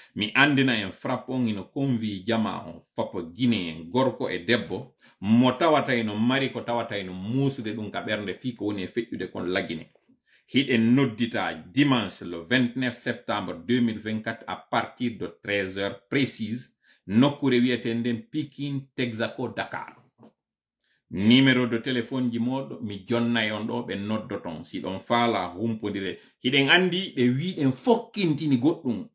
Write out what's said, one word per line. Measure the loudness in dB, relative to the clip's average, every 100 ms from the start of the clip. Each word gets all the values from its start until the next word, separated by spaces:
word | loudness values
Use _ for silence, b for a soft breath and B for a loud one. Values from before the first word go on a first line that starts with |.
| B
Mi | -4 0
andina | 4 6 6 4 2
en | -2
frappe | -6 -4 -4 -4
on | 0 0
hino | -2
convi | -6 -4 0 0 -2 -4
jama | -2 0 0 -4 -10
on | -16 _
fop, | -6 -6 -6 -10
Guinéen, | 0 2 2 -2 -8 -4
gorko | 0 0 0 -4
e | -4
debbo, | 0 0 0 -8 -10 _ b b
mo | 4 6 6
tawata | 4 4 4 2
hino | 0 0
mari | 0 2 2 0
ko | -4
tawata | -4 -4 -2
hino | -6 -6
muusude | -8 -4 0 0 0 -6
ɗum | -6 -6
ka | -6
ɓernde | -4 -4 -4
fi | -6 -8
ko | -4 -4
woni | -4
e | -4
feƴƴude | -6 -6 -8 -8
kon | -6 -2
lagine. | -2 -2 -8 -10 _ _ _ b b b
Hiɗen | 0 4 4 6
noddita | 6 4 0 -2 -2 -4
dimanche | -6 -4 2 4 4 0 -6
le | -10 -10
vingt-neuf | 0 2 2 0 -4 -4
septembre | -6 -6 -4 -4 -4 -10 -2
deux | 2
mille | 2 -2
vingt-quatre | -6 -6 -6 -8 -8
à | -10
partir | -2 -2 -2 -4 -6 -4
de | -10 -10
treize | -4 -2 -2 -2
heures | -4 -6 _
précises. | -2 -2 -4 -8 -8 -10 _ b b 0
Nokkure | 4 4 4 2 4
wi'ete | 4 2 -2
nden | -2 -2 -4 -6
Pikin | -8 -8 -8 -8 -6 -8
Texaco | -6 -4 -2 -6 -4 -6
Dakar. | -6 -8 -8 -12 -18 _ _ -20 _ _ _ _ _ _ _ _
Numéro | 2 6 8 8 6 2
de | -2
téléphone | -2 -2 -2 -2 -2
ji | -2
moɗo | -2 -4 -6 -10
mi | -8 -10 -2
jonnay | 0 2 2 0
on | -2 -4
ɗo | -6 -4
ɓe | -6
noddoton. | -4 -4 -4 -8 -8 -10
Si | -10 -8
ɗon | -6 -8
faala | 0 2 2 0 -2 -4
humpodire. | -4 -2 -4 -4 -6 -8 B B
Hiɗen | 0 2 4
andi | 4 4 0 -4 2
ɓe | 2
wi | 2 -2 0
ɗen | 0
fokkintini | 0 2 2 2 -2 0 0 0 2
goɗɗum | 2 0 -4 -6 -8